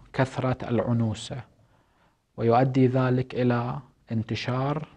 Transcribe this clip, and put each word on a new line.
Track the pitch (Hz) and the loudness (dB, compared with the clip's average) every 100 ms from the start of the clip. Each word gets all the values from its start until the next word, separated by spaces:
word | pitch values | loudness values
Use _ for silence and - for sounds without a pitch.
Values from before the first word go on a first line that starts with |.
| - | -10
كثرة | - 131 - 127 123 - | -2 -2 0 -2 -4 -2
العنوسة، | 117 120 117 113 104 - 131 - _ _ _ _ _ _ _ _ - | -2 0 0 0 -4 -8 -12 -12 _ _ _ _ _ _ _ _ -2
ويؤدي | 117 117 131 131 127 | 4 4 4 4 4
ذلك | 131 127 127 127 | 4 2 0 -2
إلى | - 123 120 120 143 - _ _ | 0 2 2 -2 -8 -12 _ _
انتشار | 113 110 113 - 127 135 151 156 | -6 -4 -4 -4 -4 -2 -4 -8